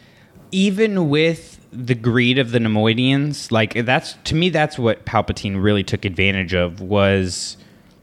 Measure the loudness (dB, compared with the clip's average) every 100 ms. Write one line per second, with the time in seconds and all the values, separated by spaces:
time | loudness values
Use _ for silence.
0 | _ _ -20 -20 -6 0 0 2 0 0
1 | 0 2 2 0 -8 -20 _ -8 -2 0
2 | 2 4 4 2 2 0 2 2 2 2
3 | 2 2 0 -6 -2 0 0 -2 0 0
4 | -2 -10 -4 0 0 2 -2 0 -2 -2
5 | -2 -2 -2 -4 -6 -2 0 0 -2 -4
6 | -4 0 0 0 -2 0 -2 -4 -2 2
7 | 2 2 -2 -6 -12 -14 -20 -20 _ _